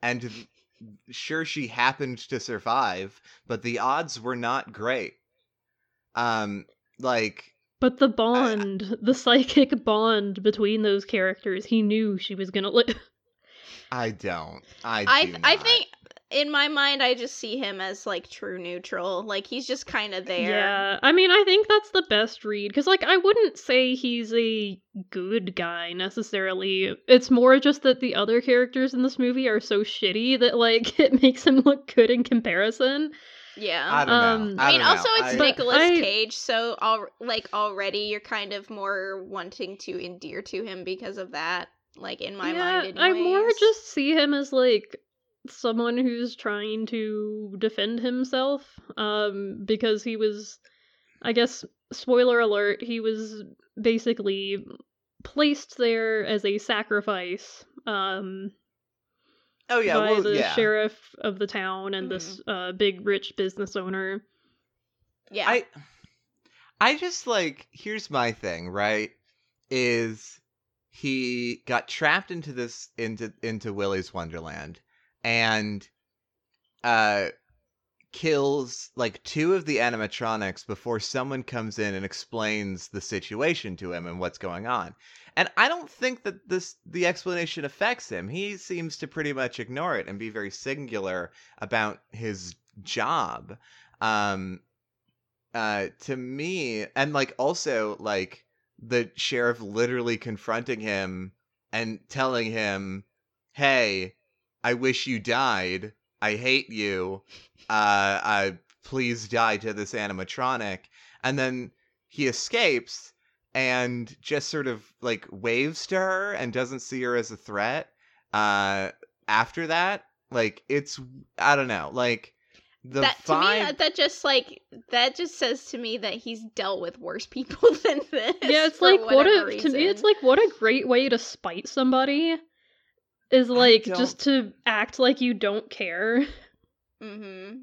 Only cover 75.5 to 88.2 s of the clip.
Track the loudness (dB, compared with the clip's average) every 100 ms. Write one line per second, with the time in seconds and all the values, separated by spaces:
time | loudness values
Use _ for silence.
75.5 | 0 -2 -6 -12 _ _ _ _ _ _
76.5 | _ _ _ 0 4 4 2 -2 -6 _
77.5 | _ _ _ _ _ _ -6 0 2 2
78.5 | 0 -4 -10 -16 -4 -4 -4 -10 -2 0
79.5 | 0 0 0 0 0 -6 -4 -4 -2 -4
80.5 | -8 -10 -10 -6 -6 -4 -6 -6 -8 -8
81.5 | -8 -8 -4 -4 -4 -8 -12 -12 -6 -4
82.5 | -2 -4 -8 -10 -12 -8 -8 -8 -4 -2
83.5 | -2 -6 -10 -8 -8 -8 -6 -6 -6 -10
84.5 | -8 -4 -4 -4 -12 -20 -20 -12 -2 -2
85.5 | 0 0 -2 -10 -6 -6 -6 -10 -12 _
86.5 | -6 -6 -18 -12 -2 -2 -2 -4 -4 -4
87.5 | -6 -8 -2 -2 -2 -8 -10